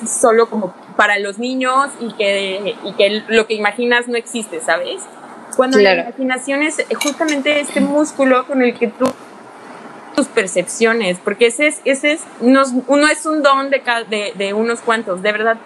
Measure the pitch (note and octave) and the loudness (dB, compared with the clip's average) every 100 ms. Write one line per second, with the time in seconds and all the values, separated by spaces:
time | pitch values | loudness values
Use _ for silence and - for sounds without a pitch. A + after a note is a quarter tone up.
0 | A3 - A#3+ A3 A3+ A3 F#3 - - - | -8 0 4 4 2 -2 -6 -8 -6 0
1 | G#3 G3+ G3+ G3+ B3 C4 B3+ C4 C#4 - | 2 2 -2 -6 -4 -2 0 0 0 -4
2 | A#3 - G3+ G3 G3 F#3+ G3 - G#3 F#3 | -8 -2 0 0 -2 -4 -6 -6 -6 0
3 | G3+ G#3+ G#3 A3 A3 G#3+ G#3 G3+ A#3+ A#3+ | 2 0 0 0 2 0 -2 0 2 2
4 | A#3+ A#3 A#3 A#3 G#3+ D#3+ E3 E3+ - F#4+ | 2 -4 -6 -8 -8 -6 -2 -2 -2 -10
5 | - - - - - - B3+ A#3 G3 F3 | -14 -20 -20 -20 -4 -2 2 4 6 4
6 | A#3 B3+ B3+ B3+ C#4 C#4 D#4 - - A3 | 0 -4 -4 -4 -2 -2 -2 -2 -4 -4
7 | D4 C4+ D#4+ C#4+ C#4 D4 C#4+ D4 C#4 C#4+ | -4 -2 -2 0 0 0 0 0 0 2
8 | D4+ - C4 B3+ C4 C4+ B3 A#3+ A#3 - | 0 2 2 2 2 0 0 0 -4 -2
9 | C4 - - - - - - - - - | -4 -4 -14 -20 -20 -20 -20 -18 -18 -20
10 | - - A#3+ - F#3+ F#3 F3 - A3+ A#3 | -6 -4 -2 -2 -2 -2 -4 0 2 2
11 | F#3+ F3+ - G3+ A#3+ C4 D4 - B3 C4+ | 0 -2 -4 2 2 4 0 0 -2 0
12 | D4 D#4 - - A#3+ C4+ C4+ B3 B3+ C#4+ | 0 -2 -6 0 4 4 4 0 2 4
13 | D4+ D4 D#4+ D#4 C#4 C4+ C#4 C4+ B3 A#3 | 4 2 -2 0 2 2 0 -2 -2 -4
14 | G#3+ G#3+ G3+ F#3 G3 G#3 A#3 A#3 - A3+ | -4 -6 -4 -4 -4 -2 -2 -2 -2 -2
15 | A3 F3+ G3+ G#3 A3+ A3+ | -2 -2 -2 0 0 -2